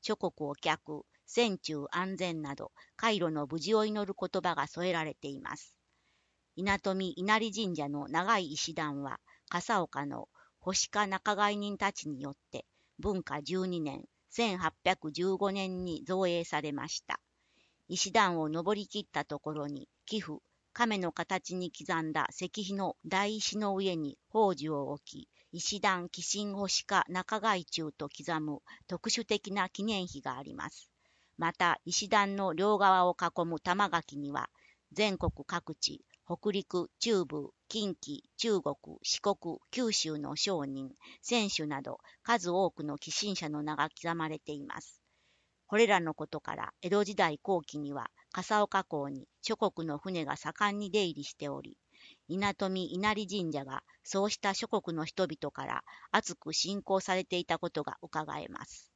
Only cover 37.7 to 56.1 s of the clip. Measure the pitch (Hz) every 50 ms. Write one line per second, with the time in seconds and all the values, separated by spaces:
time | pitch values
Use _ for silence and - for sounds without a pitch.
37.7 | - 220 208 202 175 - - - 147 - - _ _ _ - 233 214 190 147 147
38.7 | 143 - - - 80 - _ - - - - 208 196 - - 170 160 - _ _
39.7 | - 247 254 226 208 - - 160 156 151 147 135 143 156 - 202 196 170 143 139
40.7 | 135 135 135 131 - _ - - - - - - 233 240 220 202 - - 160 151
41.7 | 151 139 135 - - - _ - - _ _ - 175 - 180 175 175 185 196 170
42.7 | - - - 151 143 147 - 160 151 - - 208 196 180 175 151 151 147 147 151
43.7 | 151 143 147 156 _ - - 170 170 170 160 156 156 151 _ - 147 143 143 139
44.7 | - - - - - _ _ _ _ _ _ _ _ _ _ _ _ _ _ _
45.7 | - 208 233 220 208 185 170 160 151 - 156 - - 151 _ - - - - -
46.7 | - _ - 175 196 202 208 196 202 180 196 165 151 147 _ - 196 175 151 -
47.7 | - 151 147 143 143 139 117 - _ _ - _ - - 180 - 220 214 208 202
48.7 | - 196 185 _ - 151 143 139 139 135 131 _ _ _ - - 220 - - 196
49.7 | - - 165 165 147 147 - 190 185 170 156 139 139 - - 147 160 - 214 202
50.7 | 202 208 208 190 170 208 202 175 156 - 143 - - _ 151 147 139 139 139 -
51.7 | - _ _ _ _ - - - - _ _ _ 160 185 202 202 196 _ 202 190
52.7 | 190 190 185 160 - 180 196 214 214 208 214 180 185 208 180 160 151 143 139 139
53.7 | 131 - - _ - _ _ - - 196 196 214 - - - 202 196 - - -
54.7 | - 214 - - 165 160 151 - - - 190 165 156 - - 143 - - 135 -
55.7 | 117 131 - - - - - -